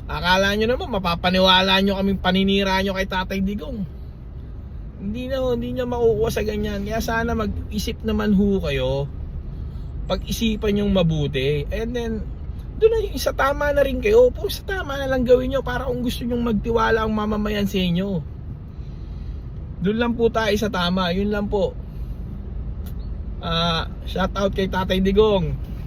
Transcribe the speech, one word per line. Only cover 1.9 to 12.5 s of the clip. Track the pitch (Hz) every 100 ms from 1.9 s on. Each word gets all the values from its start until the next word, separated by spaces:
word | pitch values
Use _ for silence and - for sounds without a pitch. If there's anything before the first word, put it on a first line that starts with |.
| 190
kaming | 196 190
paninira | - 190 196 196 196 190
nyo | 196 190
kay |
Tatay | 190 190 185 196
Digong. | 190 208 - 233 165 - - - - - - - - - - -
Hindi | 202 233 254
na, | 262 254
hindi | 240 247 247
nyo | 247
makukuha | 240 233 208 226
sa | 220 214
ganyan. | 208 208 202 202
Kaya | 226
sana | 226 226 233 226
mag-isip | 208 - - 214 - 220 220
naman | 214 214
ho | 196 202 196
kayo. | 165 139 127 135 139 - - - - - - - - - -
Pag-isipan | 190 - - 226 214 214 202
yung | 202 190
mabuti. | 165 160 143 131 135 147 143
And | 202 226
then, | 240 233 220 - - -